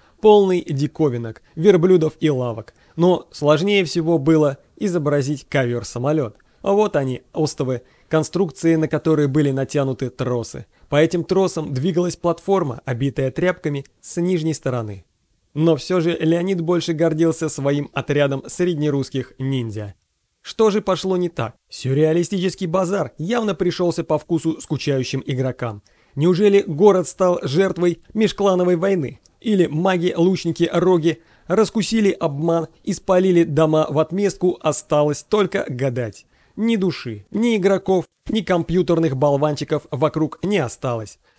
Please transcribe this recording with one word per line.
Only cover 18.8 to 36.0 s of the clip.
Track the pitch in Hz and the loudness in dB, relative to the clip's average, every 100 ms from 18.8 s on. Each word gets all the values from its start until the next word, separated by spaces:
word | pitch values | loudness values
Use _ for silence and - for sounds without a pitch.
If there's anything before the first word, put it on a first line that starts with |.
| 151 139 131 135 123 - | -2 -2 -4 -6 -8 -8
ниндзя. | 135 135 113 107 104 - _ _ _ _ | -4 -4 -4 -8 -12 -14 _ _ _ _
Что | - - 220 | -12 0 2
же | 202 | 2
пошло | 196 185 190 180 | -2 -2 -2 -2
не | 175 | -2
так? | - 113 - _ | -4 -8 -8 _
Сюрреалистический | - 127 135 156 165 175 196 185 185 180 | -10 -4 2 2 2 0 -2 -2 -4 -4
базар | 180 180 196 131 - | -2 -2 -2 -4 -6
явно | 165 240 220 | -4 -2 -2
пришелся | 180 180 - 175 165 | -2 -2 0 -2 -2
по | 165 151 | -2 -2
вкусу | - 165 160 156 | -2 -2 -2 -6
скучающим | - 147 - 135 127 135 - | -6 -6 -2 -2 -2 -6 -4
игрокам. | 127 131 123 120 101 _ _ _ | -4 -4 -4 -8 -8 _ _ _
Неужели | - 160 180 208 202 196 | -2 2 4 4 4 2
город | 147 208 190 170 | 4 4 4 0
стал | - 185 175 | 0 0 0
жертвой | 143 143 196 160 175 170 - | -2 0 0 2 -2 -2 -6
межклановой | 214 214 - 202 185 180 180 | 0 0 2 0 2 2 2
войны? | 190 190 131 - _ _ | 2 0 -2 -8 _ _
Или | 233 202 170 | -2 2 2
маги-лучники | 147 185 185 175 - 175 185 170 156 170 | 2 0 2 0 2 2 2 -2 -2 0
Роги | 175 175 180 160 160 _ _ - | 2 4 4 2 -2 _ _ -4
раскусили | 185 214 220 185 226 202 | 0 0 0 -2 2 2
обман | - 165 143 165 170 156 _ | 0 -4 -2 0 0 -2 _
и | - | -6
спалили | 185 - 185 190 175 | -6 0 2 4 4
дома | 165 147 156 156 156 | 4 2 2 2 0
в | 139 | 0
отместку, | 151 185 202 - 180 175 | -2 0 -2 0 -2 -2
осталось | 156 143 - 151 147 147 | -2 -4 -2 0 0 -2
только | - 214 190 196 - | -2 0 0 -2 -6
гадать. | 123 135 123 | -4 -4 -4